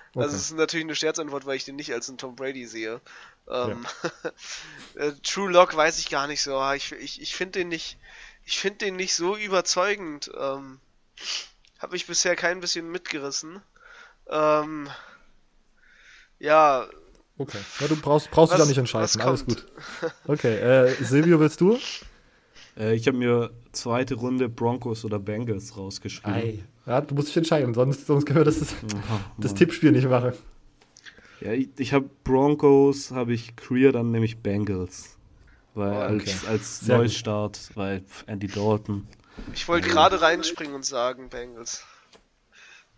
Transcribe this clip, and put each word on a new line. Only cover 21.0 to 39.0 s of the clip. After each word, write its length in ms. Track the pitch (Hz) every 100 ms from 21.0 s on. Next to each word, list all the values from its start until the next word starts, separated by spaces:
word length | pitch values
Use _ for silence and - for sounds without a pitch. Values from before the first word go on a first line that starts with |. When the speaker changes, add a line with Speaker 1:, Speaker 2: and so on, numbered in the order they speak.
Speaker 2:
Silvio, 340 | 117 139 165 165
willst 220 | 151 -
du? 180 | 180 247 - - - - _ _ _ - - -
Speaker 3:
Äh, 200 | 110 113
ich 100 | 139
hab 80 |
mir 380 | 127 123 120 113 - -
zweite 460 | - 120 117 131 127
Runde 320 | 123 127 123
Broncos 560 | 120 117 123 120 110
oder 160 | 110 104
Bengals 560 | 98 107 120 98 - 98
rausgeschrieben. 580 | 98 - 98 - 104
Speaker 2:
Ei. 300 | 101 113 104 - _
Ja, 160 | - 131
du 140 | 147
musst 140 | 143 143
dich 80 | 170
entscheiden, 380 | 160 156 123
sonst, 320 | 117 127 143 -
sonst 200 | 143 135
können 140 | 151
wir 40 |
das, 140 | 147 -
das, 140 | -
Speaker 3:
Aha, 480 | - 110 101 107 107 98 -
Speaker 2:
das 160 | 123
Speaker 3:
Mann. 60 | -
Speaker 2:
Tippspiel 340 | 175 - 151
nicht 160 | 127 131
machen. 240 | 123 123 - - - _ _ _ _ - - - -
Speaker 3:
Ja, 120 | 104
ich, 160 | 120 135 -
ich 160 | 117
hab 100 | 139 135 _
Broncos, 880 | - 131 143 147 147 139 139 139 -
hab 160 | 131 120
ich 260 | 117 113
Grier, 380 | - - 127 135
dann 180 | 123 117
nehme 140 | 113
ich 180 | 110 113
Bengals. 720 | 104 101 104 92 87 - - - _ _ _ _ _
Weil 180 | 107 101
Speaker 1:
Oh, 60 | 104
Speaker 3:
als, 240 | 101 107
Speaker 2:
okay. 140 | 98 95 107
Speaker 3:
als 320 | 110 - -
Speaker 2:
Sehr 160 | 110 120
gut. 80 |
Speaker 3:
Neustart, 640 | 117 - 110 104 104 - -
weil, 260 | 104 98 95
pf, 240 | - - -
Andy 220 | 104 98
Dalton. 580 | 101 107 107 107 101